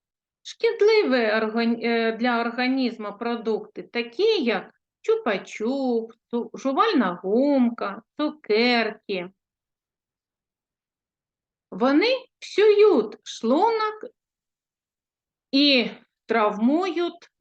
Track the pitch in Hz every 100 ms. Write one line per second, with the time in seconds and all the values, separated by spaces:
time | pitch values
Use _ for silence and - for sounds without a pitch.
0 | _ _ _ _ - - 453 453 415 427
1 | 311 254 220 220 220 226 233 226 233 233
2 | 226 220 247 233 233 233 254 269 247 202
3 | 208 202 240 233 214 208 - 208 175 226
4 | 233 - 440 427 233 190 - _ _ _
5 | - 453 440 190 - - 220 277 262 233
6 | 226 - _ 240 - - 262 277 440 330
7 | 190 180 190 220 285 277 233 233 202 208
8 | - - 294 302 - 214 247 240 214 214
9 | - 190 175 - _ _ _ _ _ _
10 | _ _ _ _ _ _ _ _ _ _
11 | _ _ _ _ _ _ _ 185 254 294
12 | 440 523 - _ - - 427 415 415 285
13 | - - - - 226 285 440 440 427 427
14 | - - _ _ _ _ _ _ _ _
15 | _ _ _ _ _ 269 285 262 208 -
16 | _ _ - 226 208 196 233 311 381 320
17 | 349 339 - _